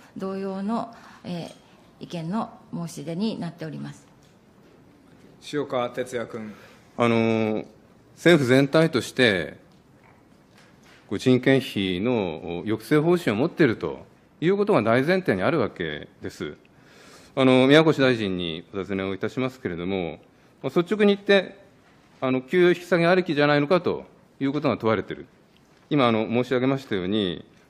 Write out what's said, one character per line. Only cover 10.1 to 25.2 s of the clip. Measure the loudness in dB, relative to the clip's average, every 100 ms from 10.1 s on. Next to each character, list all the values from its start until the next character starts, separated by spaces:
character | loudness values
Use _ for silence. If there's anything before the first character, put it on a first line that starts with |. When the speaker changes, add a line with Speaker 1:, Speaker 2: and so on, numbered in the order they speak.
| _ _ _ _ -20 -20 _ -20 -20 -10
Speaker 3:
こ | -2
う、 |
人 | 2 4
件 | 4 2
費 | 0 -4 -2 -2
の | -2 -2 -2 -6 -8 -6 -4
抑 | -4
制 | 0 0
方 | 2 0
針 | 0
を |
持 | 0 0
っ |
て | 2
い | 2
る | 2
と | -6 -8 -16 _ _ -4
い | 0
う | 0
こ | 2
と |
が | 2
大 | 4 2
前 | 2 0
提 | 0
に | 0
あ | 0
る | 0
わ | -2
け | -4 -8 -8 -12 -14
で | -14
す。 | -10 -12 -12 _ _ -20 -20 -20 -20 -10
あ | 2 4
の、 | 6 8
宮 | 6
越 | 6 4
大 | 2 0
臣 | -2 -4
に | -6 -8 -10
お | -8
尋 | -6
ね | -4
を | -4
い | -4
た | -6
し | -4
ま | -6
す | -6
け | -8
れ | -6
ど | -4
も、 | -2 -4 -8 _ _ _ _
ま | -4
あ、 | -2
率 | 0
直 | 2 2
に |
言 | 2
っ |
て、 | 2 2 0 -12 -20 _ _ _ _ -6
あ | -2
の、 | -2
給 | 0 2
与 | 4 2
引 |
き | 0
下 | 2
げ | 4
あ |
り | 2
き | 2
じ | 2
ゃ | 4
な | 4
い |
の | 4
か | 2
と | 0 -4 -8 _ _ -6
い |
う | -4
こ | -2
と | -2
が | 0
問 | 0
わ | 0
れ |
て | -2
い |
る。 | -10